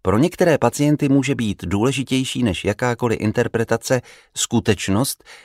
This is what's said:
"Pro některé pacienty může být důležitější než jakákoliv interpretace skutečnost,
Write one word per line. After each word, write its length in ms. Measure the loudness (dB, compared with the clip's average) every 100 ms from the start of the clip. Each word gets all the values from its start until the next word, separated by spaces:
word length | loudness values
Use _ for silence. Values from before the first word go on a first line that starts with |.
"Pro 160 | -2 2
některé 400 | 0 2 2 4
pacienty 520 | 0 0 0 2 2
může 260 | 2 2 -2
být 300 | -2 -4 -2
důležitější 760 | 0 0 0 -2 -2 -2 -2
než 220 | -2 0 -2
jakákoliv 540 | -2 -2 -2 -2 0
interpretace 800 | 0 0 -2 -2 -2 -2 0 -2 -2 -18 _ -8
skutečnost, 840 | -2 0 0 0 0 0 0 -6 -14 -20